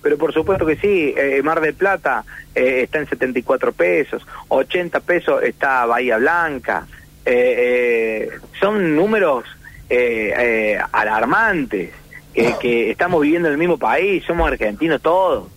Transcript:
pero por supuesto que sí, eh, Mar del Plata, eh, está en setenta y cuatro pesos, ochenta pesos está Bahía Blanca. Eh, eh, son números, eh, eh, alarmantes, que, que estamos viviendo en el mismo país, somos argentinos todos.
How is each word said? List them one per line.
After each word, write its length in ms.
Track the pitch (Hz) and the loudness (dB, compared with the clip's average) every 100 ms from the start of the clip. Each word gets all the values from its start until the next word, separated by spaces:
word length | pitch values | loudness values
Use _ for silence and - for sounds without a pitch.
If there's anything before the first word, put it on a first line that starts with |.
pero 160 | 147 143 | 0 0
por 140 | 156 | 0
supuesto 320 | 170 160 190 160 | 0 0 0 0
que 100 | 147 | 0
sí, 380 | 202 190 143 - | 2 2 0 0
eh, 240 | 139 135 | 0 0
Mar 160 | 143 165 | 0 0
del 140 | 156 | -2
Plata, 500 | - 196 185 147 120 - - - | 0 0 0 0 -2 -6 -20 -6
eh, 260 | 120 127 127 | 0 2 2
está 160 | 120 156 | -2 -4
en 100 | 143 | -4
setenta 300 | 139 131 123 | -4 -2 -2
y 40 | |
cuatro 300 | 117 131 117 | -2 0 0
pesos, 500 | - 175 170 135 - - - - | 0 0 2 -2 -6 -12 -20 -2
ochenta 500 | 120 - 180 175 143 | -2 0 -4 -2 -4
pesos 420 | - 175 165 135 | 0 0 2 0
está 420 | 123 - 143 131 117 | 0 -2 0 2 2
Bahía 320 | 120 127 113 | 0 0 2
Blanca. 680 | 139 170 165 135 - 92 - - - - | 2 2 -2 -4 -4 -4 -6 -20 -20 -8
Eh, 1040 | - 123 123 120 120 123 123 117 113 110 - | 0 2 2 2 2 2 2 0 0 -4 -6
eh, 20 | - - - | -10 -18 -2
son 380 | 196 214 170 151 | 0 2 2 2
números, 480 | 202 220 175 127 - - - - - | 2 2 2 0 -4 -20 -20 -20 -2
eh, 460 | 123 120 113 107 - | 0 2 0 -2 0
eh, 420 | 120 113 107 101 - | 0 0 0 -2 -2
alarmantes, 1000 | - 107 110 117 190 226 180 120 101 85 - - - - | -2 0 0 2 2 2 0 -2 -4 -6 -12 -20 -20 -6
que, 200 | - 117 117 | 0 0 0
que 300 | 123 117 110 | 0 0 0
estamos 300 | - 180 175 | -2 0 2
viviendo 240 | 147 170 165 | 2 2 2
en 40 | |
el 60 | 143 | 0
mismo 200 | 175 151 | 0 0
país, 460 | 110 135 196 175 - | 0 0 0 -2 -2
somos 240 | 170 160 | 0 0
argentinos 500 | 127 107 104 160 139 | 0 -4 -2 -2 0
todos. 460 | 156 180 185 123 92 | 2 2 2 0 -6